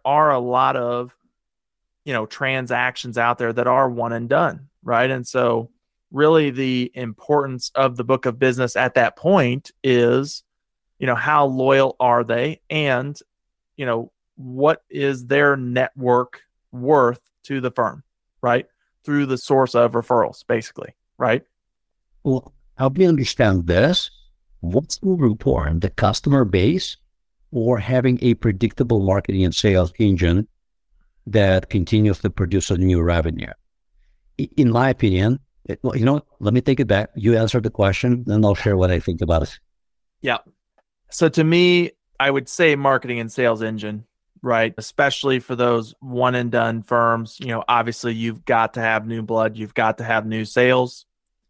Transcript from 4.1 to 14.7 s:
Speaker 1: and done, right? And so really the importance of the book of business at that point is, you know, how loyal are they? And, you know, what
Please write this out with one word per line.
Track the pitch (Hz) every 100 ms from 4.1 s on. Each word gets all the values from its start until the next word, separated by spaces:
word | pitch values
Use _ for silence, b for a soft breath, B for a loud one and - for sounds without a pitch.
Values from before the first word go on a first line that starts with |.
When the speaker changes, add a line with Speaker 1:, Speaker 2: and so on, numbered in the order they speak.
Speaker 1:
and | 117 117
done, | 143 165 - 135 _
right? | - 117 127
And | 131 123
so | 131 123 117 117 _ _ _ _
really | 139 151 160 147
the | 127 131 127 123
importance | - 123 104 - 147 139 127 - -
of | 135 120
the | 120
book | 131 131
of | 120
business | 135 127 123 -
at | 127
that | - 117 -
point | 160 196 127 127 - -
is, | 135 123 120 127 143 - - _ _ _ _ _
you | 131
know, | 117
how | 123 151 143
loyal | 131 131 135 131 -
are | 127 120
they? | 113 117 139 - -
And, | 156 147 127 139 147 - _ _ _ _ -
you | 135
know, | 113 117 _ _ -
what | 127 127 147